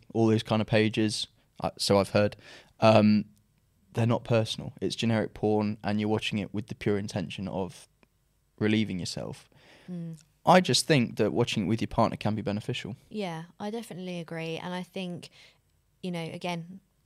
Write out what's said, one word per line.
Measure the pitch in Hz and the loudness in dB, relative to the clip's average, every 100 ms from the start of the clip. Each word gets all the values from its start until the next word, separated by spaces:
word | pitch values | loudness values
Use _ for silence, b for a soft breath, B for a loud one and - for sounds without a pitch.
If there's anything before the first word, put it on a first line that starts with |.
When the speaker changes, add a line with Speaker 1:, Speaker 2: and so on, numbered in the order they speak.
| - | -6
Speaker 1:
all | 110 113 | 2 4
those | 110 | 4
kind | - 110 | 2 0
of | 104 | 2
pages, | 110 107 113 110 - - _ _ - | 2 2 2 0 -2 -8 _ _ -6
uh, | 82 - | -6 -2
so | - 101 | 2 2
I've | 95 | 4
heard, | 104 104 - B B B B | 2 0 -2 B B B B
um, | 113 110 104 107 - _ _ _ _ _ _ | 6 8 8 4 2 _ _ _ _ _ _
they're | - 117 | -2 0
not | 117 | 0
personal. | - 117 110 - - - | 2 0 0 -4 -10 -8
It's | 95 - | -6 -2
generic | 113 110 - | 0 0 -2
porn, | - 107 107 104 110 | -2 0 2 0 -4
and | 101 104 | -4 -2
you're | 107 | 0
watching | 107 - 107 | 0 -2 -4
it | 95 | -4
with | 101 - | -6 -8
the | |
pure | - 110 101 | -4 -2 -2
intention | 101 104 - - 92 | -2 -6 -6 -8 -6
of | 95 90 - - _ _ _ _ _ _ - | -6 -6 -10 -20 _ _ _ _ _ _ -4
relieving | 107 110 104 92 | 0 2 0 -4
yourself. | 85 - 57 - - b b b b | -8 -8 -10 -12 -18 b b b b
Speaker 2:
Mm. | 175 165 165 _ _ - | -12 -12 -14 _ _ 6
Speaker 1:
I | 180 | 6
just | 180 117 - | 6 0 4
think | 147 117 - | 2 2 2
that | 107 | 0
watching | 78 120 - | 2 0 0
it | 92 | 0
with | 113 | 0
your | 101 | -2
partner | - 110 - | 0 0 0
can | 110 | -4
be | 107 | -4
beneficial. | 104 104 - 120 - 117 - | -4 -4 -4 -8 -8 -12 -12
Speaker 2:
Yeah, | 214 185 160 170 - | -10 -8 -10 -14 -12
I | 208 | -10
definitely | 233 220 160 185 175 | -10 -10 -12 -10 -10
agree. | 165 165 160 165 | -10 -10 -8 -8
And | 180 | -8
I | 180 | -8
think, | 180 190 180 175 - b b b b _ _ _ | -8 -10 -8 -10 -14 b b b b _ _ _
you | 185 | -8
know, | 170 | -8
again, | 160 175 175 170 170 190 _ _ | -8 -8 -8 -8 -10 -18 _ _